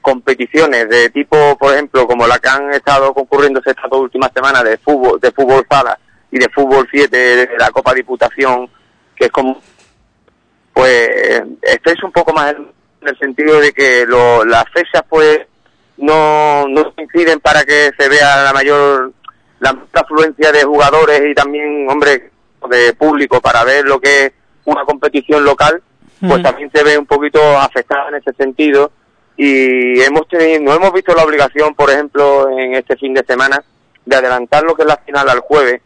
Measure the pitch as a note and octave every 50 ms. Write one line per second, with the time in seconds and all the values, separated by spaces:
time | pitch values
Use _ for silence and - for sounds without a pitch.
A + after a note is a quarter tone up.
0 | - C#3 C3 B2+ _ C3+ B2+ B2 B2 - - D3+ D#3+ D3 C3 A#2 A#2 G#2+ A#2 A#2+
1 | A#2+ A#2+ _ C#3 C#3+ _ D3+ D3+ D3 C#3+ C#3 - C#3 C#3 C3+ C#3+ D3 C#3 - C3
2 | B2 A2+ B2 A#2+ A#2 A#2 B2 B2 - B2+ C3+ C#3 C#3+ C#3+ C#3+ C#3 _ C#3+ C#3+ C#3
3 | C3+ C#3 C3 C#3 C3+ _ C#3+ C#3 C#3+ C#3 C3+ C3 - C#3 C3 - - B2+ C3 C3+
4 | C3+ B2 - C#3 C3+ B2+ _ C3 C3 C#3 C3+ B2+ A#2+ A2 A2+ - _ - D3+ C3+
5 | B2+ B2 F#2 D#2+ - B2+ - - C#3 B2 C3+ C3+ - _ D3 C#3 B2+ A#2 G2 _
6 | _ _ _ _ _ _ - C3 B2+ A2+ - - C#3 C3 C3+ C3+ B2+ - - C#3+
7 | C#3+ - B2+ B2 B2+ B2 B2 B2 B2+ B2 - A#2 A#2 A#2 - C3 C3+ C3 B2+ C3
8 | A#2+ - B2+ A#2 - A#2 - - C#3 C3 B2+ B2 B2+ B2 _ _ _ _ _ _
9 | _ _ _ - C3 A#2 - - C3 C3 C3 - _ _ _ _ _ _ _ _
10 | _ _ _ _ _ _ _ _ _ _ _ _ _ _ _ B2+ C3 C3 B2+ A#2+
11 | A#2 A#2 G#2+ G#2 G#2+ A2 A#2 A#2+ - B2+ B2+ _ - - C3 A#2+ - D#3+ E3+ -
12 | - F#3 - F3 E3+ D#3+ D#3+ D#3 D3 C#3+ D3 D3 D3 - _ _ _ _ _ _
13 | - C3+ C3 _ C#3 C3+ B2+ - D3+ D#3 D#3 D3+ D3 C#3+ C#3 - C#3 C3 B2+ B2
14 | A#2+ A#2 B2 B2 B2 A#2+ A#2+ A#2 A2 A2+ A#2 A2+ A2+ - - E3+ E3+ - - E3+
15 | - _ D#3+ D#3 D#3 D#3 D3+ D#3 - _ _ _ _ _ _ _ _ _ _ -
16 | C#3+ D3 D#3 D#3 D3+ D3+ D3+ D3+ D3+ D3+ D3 C#3+ C#3+ C#3 C3+ D3+ D3+ - _ -
17 | D#3 C#3+ - E3+ F3 E3 D#3+ D3 _ D3+ D3+ D3+ D3 C#3+ D3 D3 D3 C#3+ C#3 -
18 | C#3+ C#3 C#3+ D3 C#3+ C#3+ C#3 C#3 C#3 C#3 C3+ C3+ C3+ C#3+ D3 C#3+ C#3+ C#3+ C#3 C3
19 | B2+ B2+ _ _ _ - _ _ _ _ _ _ B2+ C3+ C3 C3 - _ - E3
20 | D#3 - D#3 D#3 D#3+ D#3+ C#3+ - D#3 D#3 D3 D3 C#3+ C#3 D3 D3 D3 C#3+ C#3+ D#3
21 | D#3+ D3+ D3 C#3+ C#3+ D3 C#3+ D3 C#3+ C#3+ C#3+ D3 D3 D3 D3 D3 C#3 C3 C#3 D3
22 | D3 C#3+ C#3 B2 - - _ _ _ _ _ _ - B2+ B2 B2 A#2+ A#2+ A#2 _
23 | D3+ D#3 D3+ C#3+ C#3+ - B2 B2 - C3 A#2+ A#2 A#2 B2+ C3+ C#3+ C#3+ C#3 C#3 C3
24 | C3+ C#3+ C#3+ C#3 C3+ C3+ _ _ _ _ _ _ _ D3+ D3 C#3+ C#3 C#3 D3 C3+
25 | D3+ D3 - D3 - - D3+ D3 C#3+ C#3+ C#3 - D3 D3+ D#3+ F3+ _ _ _ _
26 | _ _ _ _ F#3+ F#3 - - F3 C3+ A#2+ - D3 C#3 - D3+ D3 D3+ D3+ D3
27 | C#3+ _ D3 C#3 C#3+ D3 - D#3 D3+ D3 C#3+ C#3 C#3 C3 - C3 A#2 _ C#3 C#3
28 | C#3+ C#3+ D3 C#3+ _ C3+ A#2+ - C#3 C3+ B2+ - D#3 D3+ C#3 C#3 C#3+ D3+ _ _
29 | _ _ _ _ _ _ _ - C#3 C#3+ C3+ C3+ C3 B2+ B2+ B2+ B2 B2 B2 B2+
30 | C3 C3+ C#3+ D#3+ D#3 _ - E3+ E3 D#3+ D#3+ D#3 D3 C#3 D3 E3 F#3 G3 F3 F#3+
31 | F#3 - E3+ E3 D#3+ D3+ D3+ C#3+ C#3+ C3 - C#3+ D3+ D3+ D3 - C#3+ C#3 C3+ D3
32 | D3 C#3+ _ C#3+ C#3+ C#3+ C#3 C#3 C3+ C3+ C3 C3 C3 B2+ B2+ C3 B2 - C3+ -
33 | C#3 C3+ C3 C3+ B2 - B2+ B2 C3 C#3 C#3 C#3+ - _ _ _ _ _ _ _
34 | _ A#2+ C3 C3+ B2+ B2+ B2 B2 A#2+ - - D3 D#3 E3 E3 D#3+ D#3 D3+ D3+ -
35 | _ - C#3+ C#3+ C#3 C#3 B2 B2 - - D3 D3+ C#3 B2 B2 B2 _